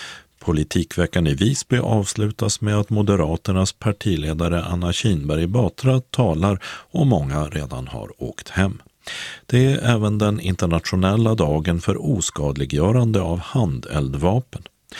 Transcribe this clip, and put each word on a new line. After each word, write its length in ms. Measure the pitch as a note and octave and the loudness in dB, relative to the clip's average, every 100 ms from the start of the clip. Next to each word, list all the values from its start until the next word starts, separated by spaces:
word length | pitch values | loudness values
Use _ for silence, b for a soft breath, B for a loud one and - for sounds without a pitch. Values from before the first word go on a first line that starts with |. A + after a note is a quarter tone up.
| B B B - | B B B -8
Politikveckan 880 | - D#2 D2+ F#2 E2 - E2+ F2+ D#2+ | -2 0 0 -2 -2 -2 0 2 2
i 60 | |
Visby 440 | C#2 G2+ C#3 - B2 | 2 2 0 0 0
avslutas 840 | - A2 G2 - G#2 - G2 - | 2 0 0 -2 -4 -2 -4 -2
med 180 | G#2 G#2 | -2 0
att 100 | G2+ | 0
Moderaternas 840 | G#2+ G#2 G2 D#2 E2+ - F#2 F#2+ | 0 2 2 2 -2 0 0 0
partiledare 880 | - A2+ G2+ G#2+ E2 D2+ D#2 E2+ E2+ | -2 -4 -2 -2 -2 -2 -2 0 0
Anna 300 | F2 F2 F2 | -2 -2 -2
Kinberg 540 | F2 A2+ E2+ C#2+ D#2 E2+ | 0 0 0 0 0 0
Batra 520 | A#2 G#2 - C3 C3 | 2 0 0 0 0
talar, 640 | - - A2+ D#2 F#2+ F#2+ - | 0 0 0 2 0 0 -6
och 420 | - - - C#3+ | -16 -6 0 2
många 380 | F#2+ C#2 D2 D2+ | 2 0 -2 -4
redan 420 | D#2 C#2 B1+ B1+ | -6 -6 -8 -10
har 360 | A#1 G1+ - | -10 -12 -10
åkt 260 | B1 - - | -10 -10 -6
hem. 320 | - F#2+ - - _ B B B B B | -2 0 -2 -14 _ B B B B B
Det 200 | B2 C3 | 2 4
är 300 | C3+ A#2 A#2 | 2 2 2
även 220 | G#2+ G#2 | 2 2
den 220 | G#2 G#2 | 2 0
internationella 960 | F#2 F2+ F2 E2+ - F#2 F#2+ G#2+ A2+ A2 | -2 0 2 0 0 0 2 4 2 2
dagen 460 | D#2 D2+ D#2 E2+ | 2 2 0 0
för 360 | F2+ G2 D2+ - | 0 -2 0 0
oskadliggörande 1040 | - - D2 C#2 C2+ C#2+ F2+ B2 A#2 G#2+ | -2 -2 -2 -2 -2 2 4 4 4 2
av 180 | E2+ F2 | 0 -2
handeldvapen. 1200 | - C3 G2+ C2 - D2+ C2+ C#2 E2+ A#2 - - - _ - | -2 0 0 -2 -4 -2 -2 0 2 0 -2 -12 -18 _ -20